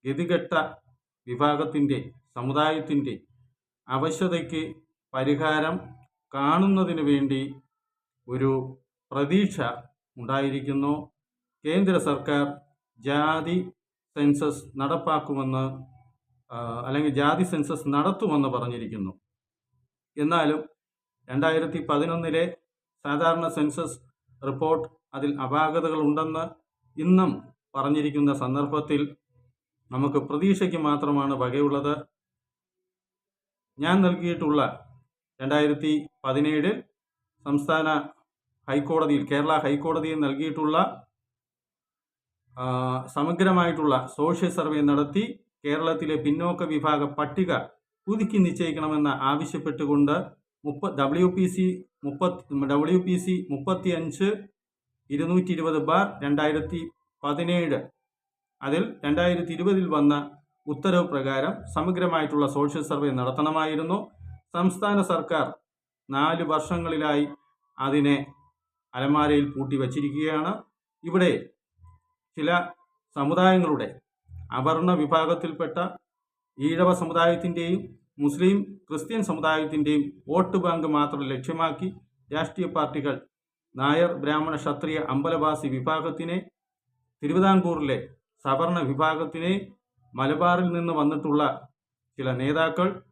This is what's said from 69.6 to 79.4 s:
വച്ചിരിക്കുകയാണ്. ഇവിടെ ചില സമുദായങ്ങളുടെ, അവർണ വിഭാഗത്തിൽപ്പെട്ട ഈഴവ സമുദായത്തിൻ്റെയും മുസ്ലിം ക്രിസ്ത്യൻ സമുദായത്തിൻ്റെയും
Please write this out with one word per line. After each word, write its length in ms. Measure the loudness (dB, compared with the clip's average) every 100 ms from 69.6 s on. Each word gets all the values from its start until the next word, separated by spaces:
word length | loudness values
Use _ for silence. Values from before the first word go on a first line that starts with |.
| -4 -2
വച്ചിരിക്കുകയാണ്. 760 | -2 -2 -4 -2 -2 -2 -2 -4 -10 _ _ _
ഇവിടെ 260 | -2 2 2 2 -4 _ _ _ -20 _ _ _ _ -4
ചില 140 | 0 2 0 -12 _ _ _ -4
സമുദായങ്ങളുടെ, 720 | 0 4 6 6 4 0 -4 -10 _ _ _ -20 -8 -2
അവർണ 320 | 0 2 2
വിഭാഗത്തിൽപ്പെട്ട 840 | 2 4 2 2 0 -2 -6 -6 -4 -6 -6 _ _ _ _ _ -2
ഈഴവ 320 | 0 4 4
സമുദായത്തിൻ്റെയും 840 | 4 2 4 4 4 0 -2 -2 -2 -4 -18 _ -2
മുസ്ലിം 380 | -2 2 4 4 -2 -10
ക്രിസ്ത്യൻ 380 | _ -8 -4 -4
സമുദായത്തിൻ്റെയും 800 | -2 0